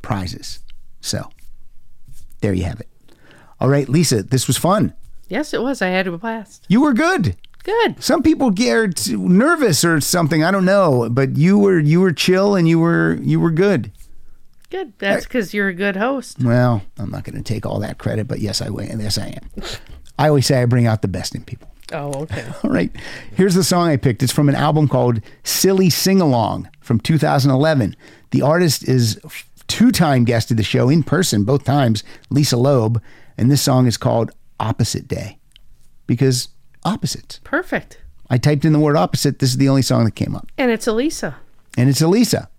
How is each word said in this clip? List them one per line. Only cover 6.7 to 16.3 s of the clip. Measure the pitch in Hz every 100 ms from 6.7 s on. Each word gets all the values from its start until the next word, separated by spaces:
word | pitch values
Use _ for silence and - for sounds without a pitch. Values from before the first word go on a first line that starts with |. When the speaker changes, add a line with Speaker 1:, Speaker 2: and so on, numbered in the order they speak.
| 214
Speaker 1:
were | 302
good. | 233 330 370 147 - - -
Speaker 2:
Good. | - 453 403 -
Speaker 1:
Some | - 339
people | 285 320 262
get | 185 247 233 220 -
t-, | -
nervous | 208 185 180 285 339 247 143
or | 170 160
something. | - 175 156 160
I | 160
don't | 196
know, | 185 202 180 127 113
but | 120 135
you | 127 170 202
were, | 196 180
you | 147 170
were | 190
chill | 151 - 185 202
and | 196 165
you | 165
were, | 165 165 165 160
you | 139 156
were | 165
good. | 160 202 165 98 - - - - - - - -
Speaker 2:
Good. | 370 311 _
That's | 196 202
Speaker 1:
I | -
Speaker 2:
'cause | 254 180
you're | 208 196
a |
good | 175 202
host. | 190 233 277 -